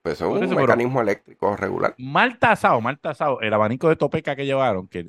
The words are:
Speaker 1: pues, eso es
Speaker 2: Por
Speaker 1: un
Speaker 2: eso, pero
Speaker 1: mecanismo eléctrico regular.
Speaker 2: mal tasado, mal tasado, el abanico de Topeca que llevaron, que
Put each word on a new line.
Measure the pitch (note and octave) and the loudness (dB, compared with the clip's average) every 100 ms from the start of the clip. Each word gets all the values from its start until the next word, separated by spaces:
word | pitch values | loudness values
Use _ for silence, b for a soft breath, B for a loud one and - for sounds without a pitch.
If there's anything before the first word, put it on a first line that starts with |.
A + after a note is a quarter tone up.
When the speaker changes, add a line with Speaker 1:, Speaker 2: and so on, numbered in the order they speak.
Speaker 1:
pues, | E2+ D#2 | -6 -2
eso | F2 | -2
es | |
Speaker 2:
Por | A#2+ | 0
Speaker 1:
un | |
Speaker 2:
eso, | F3+ - | 0 2
pero | C3+ - | 2 2
Speaker 1:
mecanismo | B2 C3 | 2 0
eléctrico | G#2 G2+ _ - G2 G2 | 0 -2 _ -4 -2 -2
regular. | G2 F#2 - - | -4 -2 -4 -6
Speaker 2:
mal | C3 D#3+ B3 A#3 | -4 0 0 2
tasado, | A#3+ G3+ G3+ C3 | 0 2 2 2
mal | A#2 C#3+ | 0 -4
tasado, | - - D3+ A#2 | -6 -4 -2 -2
el | A2 | 0
abanico | G#2+ G#2+ B2 E3 | 2 2 2 0
de | D3 | 2
Topeca | C#3+ D#3+ D3+ C#3 | 0 -2 -4 -4
que | C#3 | -2
llevaron, | C3+ C3 F#2+ F#2 | 0 2 0 -4
que | F2+ | -10